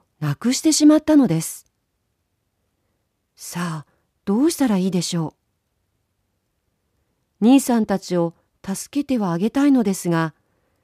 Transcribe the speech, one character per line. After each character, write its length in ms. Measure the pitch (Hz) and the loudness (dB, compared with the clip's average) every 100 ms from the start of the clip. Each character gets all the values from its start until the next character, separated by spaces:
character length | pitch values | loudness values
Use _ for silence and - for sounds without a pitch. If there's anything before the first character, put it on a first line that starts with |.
| _ _ | _ _
な 160 | 151 143 | -6 -4
く 160 | 233 | -2
し 80 | 262 | -2
て 120 | 320 | 0
し 140 | 294 302 | 4 4
ま 100 | 302 | 4
っ 40 | |
た 160 | 302 302 | 4 4
の 100 | 233 | 4
で 140 | 160 | 0
す。 260 | 160 - - _ _ _ _ _ _ _ _ _ _ _ _ _ _ _ _ | -4 -12 -20 _ _ _ _ _ _ _ _ _ _ _ _ _ _ _ _
さ 500 | _ - 175 175 160 | _ -14 -10 -8 -8
あ、 20 | - _ _ _ | -14 _ _ _
ど 200 | - 202 | -4 0
う 60 | 302 | 0
し 40 | - | 0
た 120 | 262 | 0
ら 100 | 196 | 0
い 100 | 185 | 0
い 20 | |
で 100 | 180 | -2
し 160 | 165 175 | -4 -4
ょ 160 | 156 - _ _ _ _ _ _ _ _ _ _ _ _ _ _ _ _ _ _ _ _ | -6 -10 _ _ _ _ _ _ _ _ _ _ _ _ _ _ _ _ _ _ _ _
う。 40 | |
兄 160 | 214 269 | 4 4
さ 180 | - 233 | 4 0
ん 80 | 214 | 0
た 120 | 190 | -4
ち 180 | - 180 | -2 -2
を 180 | 170 - _ _ | -2 -4 _ _
助 380 | - 190 - 285 | -10 -10 -8 -8
け 20 | |
て 140 | 294 254 | -4 -2
は 140 | 196 | -2
あ 60 | 170 | -2
げ 120 | 214 | -2
た 160 | 277 285 | 0 2
い 60 | |
の 100 | 262 | 2
で 120 | 202 | 0
す 140 | 190 175 | -2 -2
が、 260 | 165 160 - _ _ _ _ | -2 -2 -8 _ _ _ _